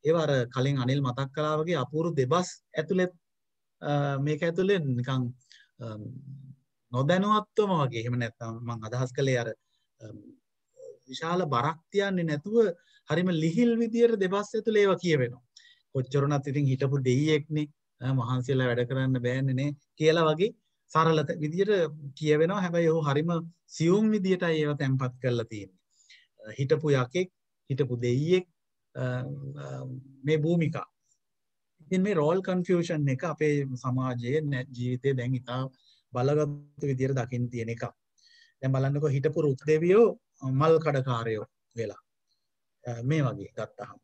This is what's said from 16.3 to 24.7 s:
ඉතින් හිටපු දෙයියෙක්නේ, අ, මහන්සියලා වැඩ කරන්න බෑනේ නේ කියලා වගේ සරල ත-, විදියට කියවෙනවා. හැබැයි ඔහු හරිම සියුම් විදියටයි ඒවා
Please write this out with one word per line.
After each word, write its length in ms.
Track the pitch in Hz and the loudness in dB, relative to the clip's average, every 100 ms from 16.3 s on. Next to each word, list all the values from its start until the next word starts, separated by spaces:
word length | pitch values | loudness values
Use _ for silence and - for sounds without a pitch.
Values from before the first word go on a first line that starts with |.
| 147 143 | 0 0
ඉතින් 180 | 139 139 | 0 0
හිටපු 320 | 131 139 143 | 2 0 0
දෙයියෙක්නේ, 640 | 127 127 156 151 151 151 147 _ _ _ | 2 2 2 0 0 -4 -4 _ _ _
අ, 120 | 131 | -2
මහන්සියලා 540 | 135 120 127 123 131 127 | -2 0 -2 0 0 0
වැඩ 200 | 120 123 | 0 -2
කරන්න 340 | 135 131 127 | -2 0 0
බෑනේ 320 | 123 131 135 | -2 -2 -2
නේ 180 | 131 143 147 _ | -2 -2 -6 _
කියලා 320 | _ 156 165 160 | _ 2 4 2
වගේ 260 | 156 208 - _ _ _ | 2 0 -2 _ _ _
සරල 280 | 160 165 156 | 2 4 4
ත-, 140 | 143 170 | 0 -4
විදියට 320 | 151 170 196 202 156 151 139 | -4 0 2 2 0 -4 -16
කියවෙනවා. 480 | - 151 151 165 202 | -4 2 4 4 0
හැබැයි 280 | 180 170 165 | 0 2 2
ඔහු 120 | 160 | 2
හරිම 280 | 147 139 170 170 165 _ _ | 2 0 0 -2 -4 _ _
සියුම් 380 | - 165 202 220 | 0 4 4 4
විදියටයි 440 | 214 190 180 175 160 | 2 2 0 2 0
ඒවා 200 | 151 | 0